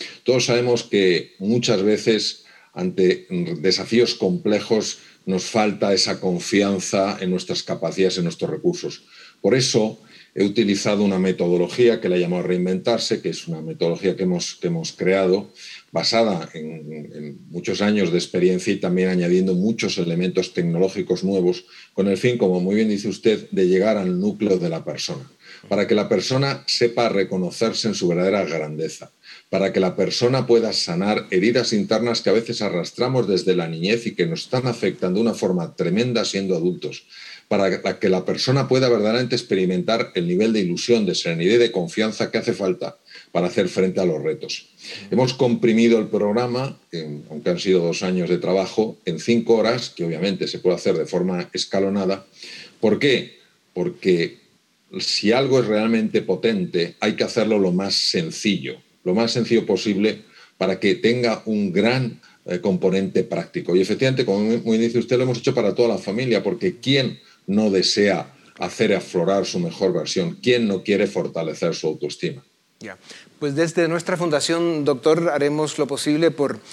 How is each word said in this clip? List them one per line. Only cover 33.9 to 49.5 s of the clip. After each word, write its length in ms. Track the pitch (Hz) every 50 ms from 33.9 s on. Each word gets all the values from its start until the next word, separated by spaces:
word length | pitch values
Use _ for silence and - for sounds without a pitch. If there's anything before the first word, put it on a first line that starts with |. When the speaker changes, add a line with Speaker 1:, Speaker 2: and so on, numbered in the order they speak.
| 113 120 -
Speaker 1:
y 100 | 110 -
que 100 | - 87
nos 160 | 82 82 85
están 260 | - - - 127 123 127
afectando 520 | 117 - - 95 - - - 90 92 104
de 80 | 113 117
una 60 | 101
forma 440 | - - 95 92 90 82 - - -
tremenda 480 | 87 85 90 107 120 127 120 110 101
siendo 320 | - - 98 98 92 92 82
adultos, 480 | 82 90 90 - - - - - - _ - - - - - - _ _
para 520 | 107 101 98 95 92 - - 98 95 -
que 100 | - 98
la 160 | 92 92 -
persona 420 | - - - - - 127 139 131 135
pueda 220 | 131 131 131 123
verdaderamente 460 | 120 107 104 107 113 120 127 120 127
experimentar 760 | 120 - - 107 95 92 90 92 90 85 - 113 113 - - -
el 120 | 92 85 87
nivel 240 | 90 92 110 117
de 100 | 113 107
ilusión, 440 | 98 87 85 82 - - 120 113 104
de 80 | 90 82
serenidad 400 | - - 87 82 82 85 95 113
y 60 | 120
de 120 | 120 113
confianza 600 | - 98 85 82 - - 110 110 107 - 110 -
que 80 | - 113
hace 140 | - 120 104
falta 440 | - 101 95 92 - - - - _ _ _ - - - _
para 140 | - 87 87
hacer 240 | 180 180 110 98 90
frente 320 | - 101 95 92 87 95
a 40 | 92
los 180 | 87 78 76 71
retos. 460 | 80 78 - - - - - - _ _ _ - - - - - -
Hemos 240 | - 117 131 127 -
comprimido 640 | - 139 123 117 113 - 117 110 113 117 117 113 110
el 80 | 104 -
programa, 720 | - 101 104 104 104 117 123 123 120 123 131 135 135 - _ _
en, 320 | - 85 78 76 73 73 - -
aunque 220 | 78 76 - 92
han 80 | 90 85
sido 220 | - 98 92 90
dos 200 | 85 85 80 -
años 280 | 101 92 92 92 87 80
de 100 | 90 85
trabajo, 580 | - 85 90 98 95 95 - - 107 110 - - _
en 140 | - 82 -
cinco 380 | - - 117 117 - -